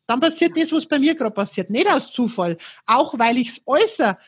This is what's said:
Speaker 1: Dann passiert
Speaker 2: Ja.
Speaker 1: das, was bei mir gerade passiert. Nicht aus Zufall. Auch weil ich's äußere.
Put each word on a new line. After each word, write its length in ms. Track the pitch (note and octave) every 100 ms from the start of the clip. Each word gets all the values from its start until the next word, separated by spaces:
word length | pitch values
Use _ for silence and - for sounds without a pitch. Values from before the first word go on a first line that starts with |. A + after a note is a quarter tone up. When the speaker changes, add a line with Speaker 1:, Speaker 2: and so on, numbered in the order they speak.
| -
Speaker 1:
Dann 100 | B3
passiert 360 | D#4+ D#4+ E4+ E4
Speaker 2:
Ja. 60 |
Speaker 1:
das, 80 | D#4+
was 140 | D#4 -
bei 120 | D4
mir 160 | C#4+
gerade 160 | D#4+ A3
passiert. 360 | - G3+ - F#3
Nicht 180 | A3+ G4+
aus 220 | D4 -
Zufall. 460 | - A#3 - F3 E3 - - -
Auch 300 | A#3+ D4 A#3
weil 200 | A#3 B3
ich's 220 | A#3 - -
äußere. 520 | D4 A4 - A#3 F#3